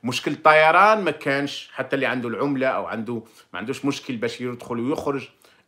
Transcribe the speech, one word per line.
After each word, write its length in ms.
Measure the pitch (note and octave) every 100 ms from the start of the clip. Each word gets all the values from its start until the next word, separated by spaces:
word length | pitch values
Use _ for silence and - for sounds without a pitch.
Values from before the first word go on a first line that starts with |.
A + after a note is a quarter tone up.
مشكل 280 | A#2 - -
الطيران 720 | D3 D#3 D#3 D#3 E3+ G3+ A3
ما 60 | F3+
كانش، 600 | C#3+ D3 C#3 C#3+ - -
حتى 240 | - C3 C#3
اللي 100 | B2+
عنده 220 | B2+ A#2+
العملة 380 | G#2 C#3+ C3+ C3
أو 200 | G2+ F2
عنده، 360 | G#2+ A2 A#2+ A2 _ _
ما 60 | F2
عندوش 260 | A2 B2+
مشكل 320 | C#3 C#3+ - A#2+
باش 240 | A#2 -
يدخل 400 | B2 A#2+ - A#2+
ويخرج، 480 | A#2+ D#3 D3 C#3 A2 _ _ _